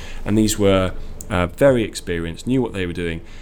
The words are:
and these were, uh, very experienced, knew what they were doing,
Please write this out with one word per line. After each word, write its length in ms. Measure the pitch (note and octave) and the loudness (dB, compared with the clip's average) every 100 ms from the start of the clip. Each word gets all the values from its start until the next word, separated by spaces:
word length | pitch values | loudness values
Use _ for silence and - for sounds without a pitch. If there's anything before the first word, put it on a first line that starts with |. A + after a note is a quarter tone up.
| - - - | -10 -8 0
and 100 | G#2+ | 2
these 220 | G#2+ G#2 | 2 4
were, 360 | G2 F#2+ F#2 - - - - | 4 4 2 -2 -8 -8 -4
uh, 160 | F#2 F2 | 0 0
very 380 | - C#3 B2 | 4 4 4
experienced, 640 | G#2 - - E2+ E2 E2 - | 2 -4 -6 -4 -4 -6 -2
knew 160 | C3 | 0
what 100 | A2+ | 0
they 140 | G2 F2+ | -2 -4
were 60 | |
doing, 280 | F2 E2+ E2 - - | -2 -4 -4 -8 -16